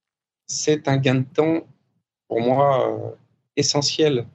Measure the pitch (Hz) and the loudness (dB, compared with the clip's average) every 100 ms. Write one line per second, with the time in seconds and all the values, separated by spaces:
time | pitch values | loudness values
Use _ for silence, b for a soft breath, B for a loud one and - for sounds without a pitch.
0 | _ _ _ _ - - - 151 147 135 | _ _ _ _ -12 -6 -2 -2 0 0
1 | 131 131 127 - 156 165 - _ _ _ | 2 0 -2 -2 0 -2 -6 _ _ _
2 | _ _ _ 117 120 131 143 131 113 110 | _ _ _ -2 0 2 2 2 0 -4
3 | 110 - _ _ _ - 143 147 139 - | -8 -12 _ _ _ -4 0 0 -2 0
4 | 156 127 117 | 2 0 -4